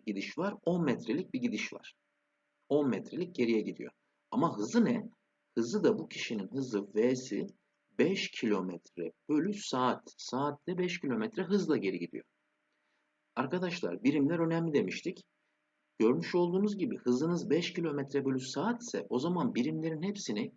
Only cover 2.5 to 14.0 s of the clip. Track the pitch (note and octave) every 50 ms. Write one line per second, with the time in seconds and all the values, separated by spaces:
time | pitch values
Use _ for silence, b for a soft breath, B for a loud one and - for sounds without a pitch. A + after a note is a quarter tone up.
2.5 | _ _ _ - C#3+ D3+ D3 C3 G#2+ F#2+ - - - D3 F3+ F3 - C3 A#2+ A2+
3.5 | A2+ G#2+ G2 G2 F2+ - - - - _ _ _ _ _ _ _ - A#3+ - E3
4.5 | - G#2 G#2 B2+ - A#3+ G#3+ D3 A#2 G#2+ - - - _ _ _ _ _ _ _
5.5 | _ A#2+ A#2 B2+ F#3 G#3 E3+ B2+ G#2 - - - - - - - A#2+ G#2 F#2+ G2+
6.5 | B2 C3+ C3 B2 G#2+ G2+ G2 - - G#2 A2+ B2+ C3 C3 - - G2+ - - -
7.5 | - _ _ _ _ _ _ _ _ - B2 E3+ G3 - - - - - - A2
8.5 | G#2 F#2+ F#2 F#2 F2 E2+ - - - F2 E2 D#2+ - _ _ - D3+ D3+ E3 G#3
9.5 | G#3 - - - - B2+ B2+ B2 G#2+ - - - - - - - A#2+ B2+ C#3+ D3
10.5 | C#3+ - _ E3+ F#3 F3 F3+ F3 F3 - - C#3 A#2+ A2 A2 A2 - E3 - E3+
11.5 | G3+ G3+ E3+ D#3 D3 A2 G2 F#2+ F#2 F2 F2 - - - - _ _ _ _ _
12.5 | _ _ _ _ _ _ _ _ _ _ _ _ _ _ _ _ _ B2 C3+ C#3
13.5 | F3+ F3+ F#3 F3 E3 - - F2+ F2 -